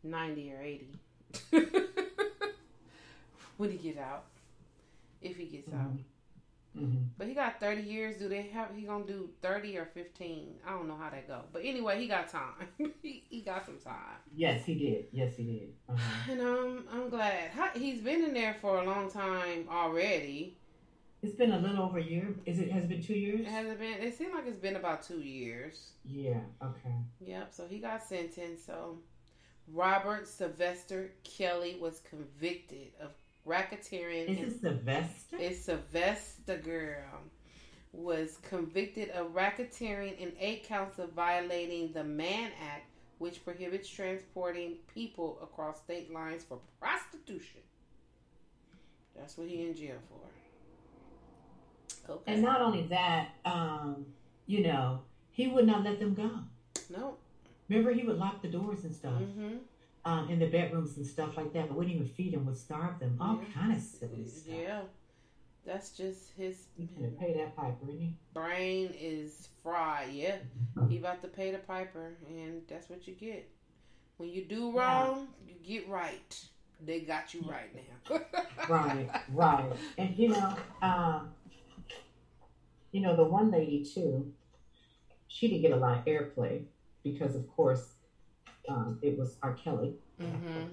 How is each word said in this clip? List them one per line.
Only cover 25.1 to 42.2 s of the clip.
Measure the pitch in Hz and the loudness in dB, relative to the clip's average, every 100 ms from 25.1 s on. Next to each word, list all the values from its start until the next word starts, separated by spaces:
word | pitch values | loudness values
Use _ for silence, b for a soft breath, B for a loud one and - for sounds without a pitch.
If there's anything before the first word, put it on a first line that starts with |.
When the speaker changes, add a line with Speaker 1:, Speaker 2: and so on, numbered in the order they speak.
| 175 | -8
Speaker 1:
years. | 143 131 117 117 147 - - - - | -6 -6 -6 -6 -10 -12 -20 -18 -10
Speaker 2:
Yeah, | 139 135 117 - - | -4 0 0 -2 -10
okay. | 131 127 127 120 120 - | -8 -6 -4 -4 -4 -8
Speaker 1:
Yep, | 185 185 180 | -10 -8 -10
so | - 175 | -12 -10
he | 208 | -8
got | 226 220 | -6 -6
sentenced. | - 185 170 170 170 165 - | -6 -6 -6 -8 -10 -10 -10
So | 170 165 165 165 - - b b b - | -10 -8 -12 -16 -20 -20 b b b -10
Robert | 160 185 196 196 208 196 | 0 4 4 4 -4 -6
Sylvester | - 175 156 175 180 - 185 185 - | -6 -6 0 0 0 -6 -6 -6 -10
Kelly | - - 185 175 175 180 | -18 -2 0 0 -2 -4
was | 165 160 - | -6 -6 -16
convicted | 151 139 139 165 180 - 139 135 - | -14 -14 -4 -4 -4 -10 -16 -16 -14
of | 151 - - _ - | -16 -16 -20 _ -2
racketeering | 175 190 208 - 185 170 170 165 | 0 0 -6 -8 -8 -4 -4 0
Speaker 2:
Is | 190 | -2
Speaker 1:
and | - | -2
Speaker 2:
it | 226 | -2
Sylvester? | 170 123 117 139 165 - - 349 | 0 0 0 0 0 -6 -10 -4
Speaker 1:
It's | 175 180 - | -4 -4 -2
Sylvester, | 160 143 165 180 214 - - - 175 | -4 -2 2 2 2 -6 -14 -6 -6
girl. | 160 165 156 147 139 147 151 - B B B B B | -4 -4 -4 -8 -10 -14 -16 -20 B B B B B
Was | - 170 160 160 - - | -10 -2 0 0 -6 -6
convicted | 180 165 190 202 - 208 | -4 -2 -2 -2 -4 -4
of | 180 170 170 | -4 -2 2
racketeering | 196 202 247 - 226 202 196 190 | 2 2 -6 -4 -4 -4 -4 -6
and | 180 170 | -8 -2
eight | 196 220 | -2 -2
counts | - 208 196 - | -2 -2 -2 -4
of | 175 | -6
violating | 165 175 175 175 175 170 170 165 | 0 2 2 2 -2 -2 -2 -4
the | 160 151 | -2 -4
Mann | 151 | -2